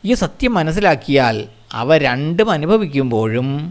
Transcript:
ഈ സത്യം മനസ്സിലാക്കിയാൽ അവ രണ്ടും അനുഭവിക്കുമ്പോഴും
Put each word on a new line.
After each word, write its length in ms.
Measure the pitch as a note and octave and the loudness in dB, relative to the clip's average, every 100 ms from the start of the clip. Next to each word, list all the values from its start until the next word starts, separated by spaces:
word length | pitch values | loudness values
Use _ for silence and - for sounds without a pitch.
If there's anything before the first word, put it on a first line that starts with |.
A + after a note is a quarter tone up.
ഈ 80 | F#3+ | 0
സത്യം 400 | B3 E3+ - B3+ | 0 0 -2 -2
മനസ്സിലാക്കിയാൽ 800 | G#3+ D#3+ E3 G3+ D3 - C#3 B2 A2 G#2+ - - | 0 0 0 2 0 2 2 2 0 -8 -16 -14
അവ 240 | A#2 A#2+ D#3+ | -8 2 2
രണ്ടും 520 | C3+ B2 D3 E3+ G#3 | 2 -2 -2 0 0
അനുഭവിക്കുമ്പോഴും 960 | D#3+ D#3 A3 F#3+ C#3 C3 A#2 A2 A#2 C3 C#3+ D#3+ | 0 2 0 0 -2 0 0 0 -2 -2 -4 -8